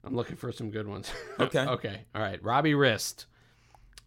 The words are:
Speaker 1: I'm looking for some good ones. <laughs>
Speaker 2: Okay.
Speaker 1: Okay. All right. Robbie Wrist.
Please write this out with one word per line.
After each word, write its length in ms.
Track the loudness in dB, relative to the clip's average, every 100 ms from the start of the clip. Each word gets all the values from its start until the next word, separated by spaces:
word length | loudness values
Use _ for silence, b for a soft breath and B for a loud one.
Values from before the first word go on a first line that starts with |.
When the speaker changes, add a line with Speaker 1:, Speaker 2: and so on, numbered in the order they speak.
Speaker 1:
I'm 120 | -2 -4
looking 200 | -4 -6
for 160 | -8
some 180 | -6 -6
good 160 | -4 -4
ones. 220 | -6 -8 -10 -10
<laughs> 140 | -2
Speaker 2:
Okay. 260 | 0 2 2
Speaker 1:
Okay. 360 | 0 -4 -10 -10
All 80 | -4
right. 220 | -4 -2
Robbie 300 | 2 4 6 6
Wrist. 500 | 6 4 -2 -8 -18 b b b b b b -20